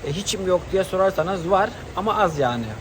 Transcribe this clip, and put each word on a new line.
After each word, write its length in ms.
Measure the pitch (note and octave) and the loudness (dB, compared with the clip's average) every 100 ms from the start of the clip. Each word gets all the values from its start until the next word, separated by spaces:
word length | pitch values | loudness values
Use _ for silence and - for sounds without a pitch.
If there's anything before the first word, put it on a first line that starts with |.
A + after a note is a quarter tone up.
| C#3+ | -4
E, 60 | |
"Hiç 220 | D#3+ G3+ | -4 -4
mi 140 | G3+ F#3 | -2 2
yok?" 120 | F3+ - | 0 2
diye 120 | F#3+ | 0
sorarsanız 640 | F#3 F#3 F#3+ F#3 D#3+ F#3+ E3 | 0 2 2 2 -2 -2 2
var 200 | F#3+ G#3+ - - - | 2 2 -4 -8 -4
ama 200 | G#3 G#3 | -2 2
az 220 | F#3+ D3+ | 2 2
yani. 260 | B2+ A#2+ A2+ G#2+ | 0 0 -6 -8